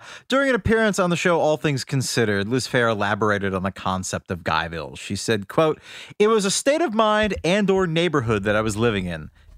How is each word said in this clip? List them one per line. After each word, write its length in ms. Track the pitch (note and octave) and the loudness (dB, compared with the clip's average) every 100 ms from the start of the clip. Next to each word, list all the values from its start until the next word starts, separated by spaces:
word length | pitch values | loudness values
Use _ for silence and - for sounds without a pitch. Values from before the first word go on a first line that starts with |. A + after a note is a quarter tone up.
| - - - | -6 -18 -2
during 200 | C4 C#4 | 0 2
an 60 | |
appearance 440 | A#3+ G3 A3+ A3 F#3+ | 0 2 2 2 2
on 120 | F3+ | 0
the 60 | E3+ | 2
show 220 | F#3 E3 | 2 2
All 200 | D#3 D#3 | 2 0
Things 260 | D#3 C3 | 0 -2
Considered, 640 | - C3+ B2 - G#2+ G2+ G2+ | -2 -2 0 0 2 2 0
Liz 180 | B2+ - | -2 0
Phair 240 | B2+ A#2 | 2 2
elaborated 640 | G#2+ G2+ G#2+ G#2+ G2+ G2 | 2 0 0 2 2 0
on 100 | F#2+ | -2
the 60 | F#2+ | -4
concept 600 | - G2 F#2+ F#2 F#2 - | -4 -4 -4 -4 -8 -6
of 120 | F2 | -6
Guyville. 540 | D2+ D#2+ E2 D#2+ C#2 C2+ | -2 -2 -2 -8 -10 -12
She 180 | - | -10
said, 340 | G2+ - A2 G2 | -6 -2 -2 0
quote, 300 | - D#3 - - - - - | 0 2 0 -10 -20 -12 0
"It 100 | G#3+ | 2
was 180 | A3+ F#3+ | 2 0
a 40 | |
state 300 | - C#4 D#4 | 0 0 2
of 140 | E4 | 0
mind 400 | G#3+ G#3+ G#3+ G#3+ F3+ | 2 2 2 0 -2
and 240 | D#3+ G3+ F#3+ | 0 0 2
or 180 | F#3+ F3+ | 2 2
neighborhood 580 | D#3+ F3 D3 A#2 G#2+ | 0 0 0 0 0
that 120 | G#2 G#2 | 2 0
I 60 | |
was 160 | A2 G#2 | 0 0
living 260 | A#2+ G2+ | 0 0
in. 240 | F2+ E2 D2+ _ - | -4 -8 -12 _ -20